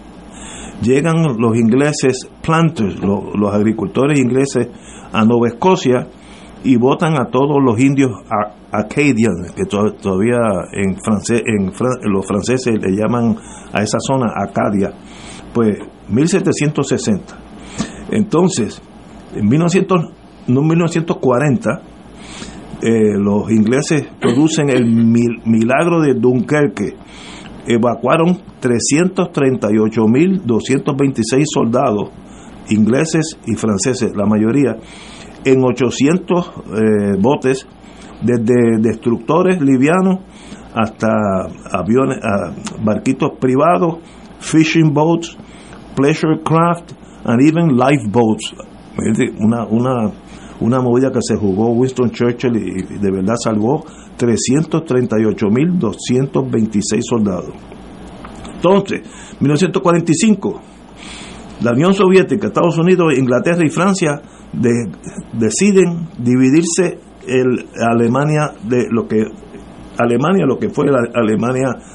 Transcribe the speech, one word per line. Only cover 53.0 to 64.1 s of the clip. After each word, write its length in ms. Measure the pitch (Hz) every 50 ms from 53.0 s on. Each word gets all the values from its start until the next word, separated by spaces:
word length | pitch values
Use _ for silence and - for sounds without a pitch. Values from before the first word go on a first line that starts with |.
| 101 98
verdad 240 | 95 95 92 98 113 120 -
salvó 420 | 113 110 107 104 117 147 156 - - - - - - -
trescientos 680 | - 127 117 110 101 - - 131 147 165 - - 160 156
treinta 320 | - 127 127 123 110 110 107
y 60 | 110
ocho 240 | 107 101 - 113 98
mil 300 | 104 127 151 175 175 180
doscientos 720 | - 107 - - - - 123 127 135 135 - 147 135 127
veintiséis 560 | 123 117 110 107 - 104 95 - 107 110 117 -
soldados. 440 | 123 117 104 101 92 87 80 73 - - - - - - - - - - - - - - - - - - - - -
Entonces, 460 | - - 170 - 202 - - - - - - - - - - - -
mil 80 | - 139
novecientos 340 | 151 143 185 175 - - -
cuarenta 300 | 175 170 170 165 165 156
y 20 |
cinco, 460 | - - 220 208 196 - 101 - - - - - - - - - - - - - - - - - - - - - - 104
la 100 | 120 120
Unión 220 | 127 156 185 196
Soviética, 540 | 196 202 180 190 190 - - 139 107 120 110
Estados 300 | - 160 170 175 156 165
Unidos, 360 | 165 180 185 175 170 160 139
Inglaterra 480 | 123 135 120 123 120 110 165 170 175 165
y 60 | 143
Francia 500 | - 160 175 202 190 190 175 151